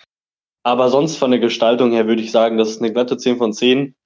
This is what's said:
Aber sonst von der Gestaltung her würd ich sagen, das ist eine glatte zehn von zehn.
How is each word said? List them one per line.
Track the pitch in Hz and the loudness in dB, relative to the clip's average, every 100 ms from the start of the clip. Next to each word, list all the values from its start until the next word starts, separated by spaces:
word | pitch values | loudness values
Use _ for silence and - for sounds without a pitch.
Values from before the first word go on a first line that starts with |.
| _ _ _ _ _ _ | _ _ _ _ _ _
Aber | 120 123 127 | -2 0 2
sonst | 135 156 - | 2 0 -2
von | 127 | 0
der | 120 | 2
Gestaltung | 113 - 113 123 123 | 0 0 0 2 2
her | 117 110 | 2 0
würd | 113 | -2
ich | 110 | 0
sagen, | 117 113 113 | 0 2 0
das | 110 | -2
ist | - | -2
eine | 113 | -4
glatte | 117 123 120 | -2 -4 -2
zehn | 127 120 | -2 -2
von | 110 | -2
zehn. | 104 123 127 139 _ | 0 0 2 -2 _